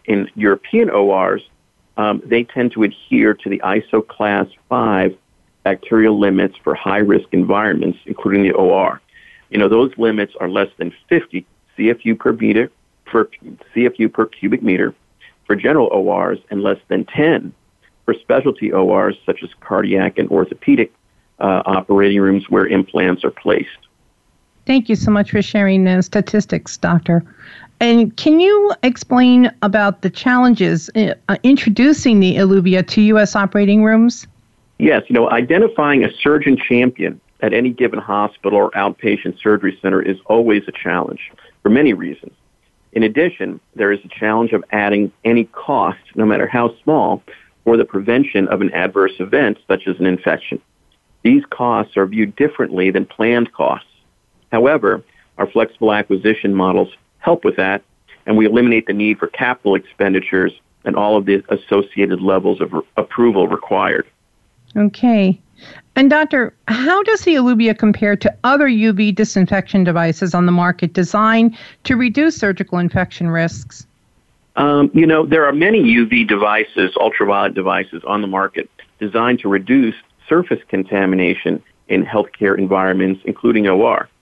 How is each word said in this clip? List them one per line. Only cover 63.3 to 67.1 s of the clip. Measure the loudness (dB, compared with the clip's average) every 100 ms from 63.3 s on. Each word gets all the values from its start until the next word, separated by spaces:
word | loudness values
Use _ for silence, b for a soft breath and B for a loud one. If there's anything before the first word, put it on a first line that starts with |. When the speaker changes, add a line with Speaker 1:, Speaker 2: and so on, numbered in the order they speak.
| 2 0
Speaker 1:
required. | -2 -4 -2 -2 -2 -6 _ _ _ _ _ _ -2
Speaker 2:
Okay. | -2 0 0 2 0 -2 _ _ B B B 0
And | 2
Doctor, | 4 2 -2 -4 -6 -6
how | -4 0 0
does | 0